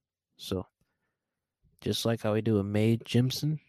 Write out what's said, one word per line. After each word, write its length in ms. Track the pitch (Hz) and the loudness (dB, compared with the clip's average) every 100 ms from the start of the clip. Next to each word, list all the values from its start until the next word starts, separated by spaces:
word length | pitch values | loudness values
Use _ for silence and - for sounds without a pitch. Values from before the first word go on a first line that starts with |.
| _ _ _ _ | _ _ _ _
So, 300 | - 95 - _ _ _ _ _ _ _ _ _ _ _ | -8 -6 -6 _ _ _ _ _ _ _ _ _ _ _
just 240 | - 104 113 | -4 -2 -2
like 160 | 113 | 0
how 120 | 110 | 0
we 80 | 107 | 0
do 140 | 110 104 | 2 2
with 120 | 98 | 2
Mae 300 | 104 110 113 | 2 2 2
Jemison, 600 | - 120 131 - 151 156 | 0 2 2 0 -2 -4